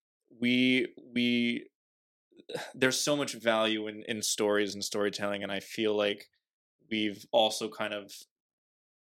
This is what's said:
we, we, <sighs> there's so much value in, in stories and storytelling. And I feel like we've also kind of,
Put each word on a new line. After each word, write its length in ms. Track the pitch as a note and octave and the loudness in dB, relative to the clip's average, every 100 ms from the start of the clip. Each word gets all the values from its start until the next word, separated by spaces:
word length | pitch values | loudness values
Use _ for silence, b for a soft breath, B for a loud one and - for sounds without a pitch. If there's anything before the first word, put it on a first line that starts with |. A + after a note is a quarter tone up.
| _ _ _ A2+ | _ _ _ -2
we, 480 | A#2+ B2 B2+ B2+ - - B2 | 2 4 4 4 2 -6 -6
we, 520 | A#2+ A#2+ A#2+ A#2+ A#2 - _ _ _ _ _ _ - - | 0 2 2 0 -2 -8 _ _ _ _ _ _ -20 -12
<sighs> 260 | - - | -10 -10
there's 260 | C3 C3 B2+ | 0 2 2
so 160 | - D3 | 2 0
much 180 | C3+ | 0
value 520 | A2+ A2+ A2 A2 A2 G#2+ | 0 2 4 4 0 -4
in, 160 | G#2+ - | -8 -6
in 140 | A2 | -4
stories 520 | - - G#2+ G#2 G2+ | -2 2 2 2 0
and 80 | G2+ | -4
storytelling. 600 | - G#2+ G2+ F#2+ G2+ G2+ | -6 -2 -2 0 -4 -4
And 100 | G2 | -4
I 80 | G2 | -6
feel 340 | - - G#2+ G#2 | -6 -2 0 2
like 280 | G#2 G#2 - _ _ _ _ _ _ | 0 -2 -10 _ _ _ _ _ _
we've 340 | A2 G#2+ G2+ - | -2 -2 -4 0
also 360 | A#2+ A2 - A2 | 2 2 0 -6
kind 240 | - G#2+ | -6 -6
of, 160 | G#2 G2 - - _ _ _ _ _ _ _ | -6 -10 -18 -20 _ _ _ _ _ _ _